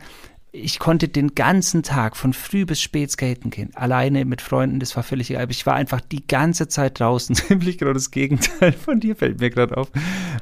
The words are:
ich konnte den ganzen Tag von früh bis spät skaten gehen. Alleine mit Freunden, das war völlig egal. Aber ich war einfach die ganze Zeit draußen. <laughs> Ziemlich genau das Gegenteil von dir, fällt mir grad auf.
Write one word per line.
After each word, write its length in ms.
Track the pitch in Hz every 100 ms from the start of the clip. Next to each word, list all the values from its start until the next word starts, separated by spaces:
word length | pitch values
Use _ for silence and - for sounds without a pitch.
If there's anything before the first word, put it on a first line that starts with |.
| - - - - -
ich 280 | - 160 -
konnte 300 | - 165 151
den 260 | 143 143
ganzen 480 | 139 127 190 - 165
Tag 340 | - 139 110 -
von 160 | 131
früh 320 | - - 202
bis 160 | 180 151
spät 300 | - 151 143
skaten 400 | - 127 123 117
gehen. 200 | - -
Alleine 500 | - 123 127 135 139
mit 160 | 131 123
Freunden, 400 | - 131 131 135
das 160 | 123 127
war 60 |
völlig 260 | - 131 120
egal. 140 | 131
Aber 80 | 123
ich 160 | 123 139
war 80 |
einfach 260 | 135 143 123
die 260 | - 143 -
ganze 420 | 135 160 165 -
Zeit 300 | 147 135 -
draußen. 360 | 117 123 - 120
<laughs> 0 |
Ziemlich 400 | - 196 175 175
genau 160 | 139
das 180 | 131 -
Gegenteil 600 | 135 139 143 - - 180
von 260 | - - 233
dir, 160 | 220
fällt 260 | 214 - 110
mir 100 | 120
grad 220 | 123 123
auf. 160 | - 135 139 170 190 180 127